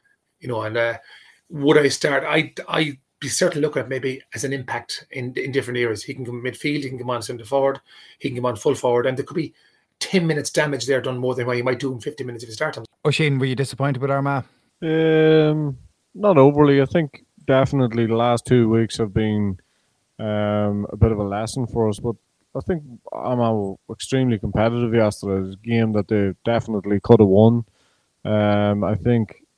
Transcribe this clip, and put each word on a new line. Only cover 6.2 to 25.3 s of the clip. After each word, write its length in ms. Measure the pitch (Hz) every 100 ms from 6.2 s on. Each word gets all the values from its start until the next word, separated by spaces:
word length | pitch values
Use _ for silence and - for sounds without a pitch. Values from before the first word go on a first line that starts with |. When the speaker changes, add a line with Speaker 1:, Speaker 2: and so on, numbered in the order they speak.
| 120
Speaker 1:
come 160 | 120
midfield, 420 | 127 117 151 147
he 60 | 135
can 100 | 123
come 100 | 120
on 120 | 120
centre 220 | 110 123
forward, 380 | 110 139 135 135 - - - _
he 100 | 139
can 80 | 123
come 80 | 123
on 100 | 110
full 200 | 151 131
forward, 300 | 127 120 127
and 120 | 131
there 80 | 135
could 100 | 160
be 180 | 143 - _ _ _ _
ten 260 | - 190 165
minutes 240 | 147 147
damage 360 | - 151 135 120
there 160 | 131
done 160 | 131 127
more 180 | 127 123
than 100 | 123
what 120 | 123
he 40 |
might 180 | 123 123
do 120 | 139
in 80 | 127
fifty 240 | - -
minutes 220 | 123 117 117
if 40 |
you 40 |
start 240 | 110 156 135
him. 80 | 113 _ 151
Speaker 2:
Oisin, 320 | 143 156 135
were 100 | 135
you 80 | 127
disappointed 460 | 135 - 139 123
with 100 | 135
Armagh? 340 | 139 139 139 - _ _ _
Speaker 3:
Um, 960 | 165 160 160 156 156 156 151 151 147 127 - _ _ 190
not 220 | 208 165
overly. 440 | 135 143 147 139
I 40 | 135
think 400 | 175 151 - _ _ -
definitely 580 | 135 135 139 123 113 113
the 100 | 113
last 300 | 120 120 -
two 240 | 127 113
weeks 260 | 113 113 -
have 160 | 110
been, 460 | 98 110 107 101 92 _ _ _ _ _ _
um, 680 | 110 107 104 104 104 101 101
a 60 | 104
bit 160 | 110
of 80 | 107
a 40 |
lesson 440 | 101 101 110 - 117
for 220 | 117 110
us, 100 | 101
but 160 | 120 107 _ _ _ 135
I 60 |
think 220 | - 175 147 120 -
Armagh 420 | - 78 123 117
were 400 | 110 98 98 _
extremely 460 | 110 - 131 127 110
competitive 540 | 110 101 110 120 120
yesterday. 400 | 117 107 98 101